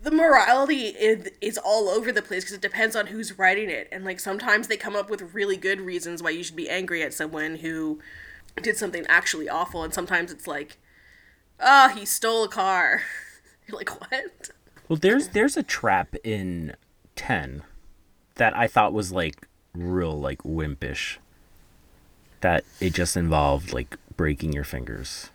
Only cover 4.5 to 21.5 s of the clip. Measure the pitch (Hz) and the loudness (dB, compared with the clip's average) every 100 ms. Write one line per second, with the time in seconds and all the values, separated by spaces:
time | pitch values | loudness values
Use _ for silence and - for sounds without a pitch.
4.5 | 214 - 214 240 202 202 208 180 196 202 | 2 2 -4 -4 -4 -4 -6 -8 -4 -2
5.5 | 190 180 196 185 175 170 170 165 160 165 | 0 -2 -2 -4 -6 -6 -6 -4 -4 -6
6.5 | 165 165 180 185 170 151 - 156 160 156 | -8 -4 -4 -2 -4 -4 -4 -6 -4 -6
7.5 | 160 165 160 156 151 - - - - - | -6 -6 -4 -4 -4 -10 -20 -20 -20 -14
8.5 | - 214 214 202 175 156 170 175 165 151 | -6 -4 -2 -4 -6 2 2 2 -4 -4
9.5 | 160 175 175 160 175 175 175 170 156 - | -4 -4 -4 -6 -6 -2 -2 -2 -10 -10
10.5 | 143 147 - _ _ _ - _ _ _ | -8 -10 -16 _ _ _ -20 _ _ _
11.5 | _ 254 277 262 226 202 - 226 226 214 | _ 8 10 8 6 -4 0 2 2 0
12.5 | - 190 185 165 - - - - - _ | 0 0 2 2 2 -2 -10 -14 -20 _
13.5 | _ - 208 196 - - 262 403 _ - | _ -16 -10 -10 -10 -6 -6 -6 _ -20
14.5 | _ _ - _ 160 185 247 - 208 254 | _ _ -20 _ 2 4 4 2 2 2
15.5 | 311 - - 113 95 87 - 113 107 92 | 2 -4 0 2 2 0 -6 -4 -4 -2
16.5 | 87 78 - _ _ _ - - 110 67 | -4 -6 -10 _ _ _ -14 -2 -2 -2
17.5 | 69 - - - - _ _ _ - 113 | -10 -14 -20 -20 -20 _ _ _ 2 2
18.5 | - 117 - 104 104 92 92 82 - - | 4 2 4 4 2 -2 -2 -2 -4 -20
19.5 | _ _ 85 87 92 85 76 69 69 - | _ _ -8 -2 0 0 -2 -4 -6 -6
20.5 | 80 76 71 65 65 - - _ _ _ | -4 -2 -4 -6 -6 -8 -10 _ _ _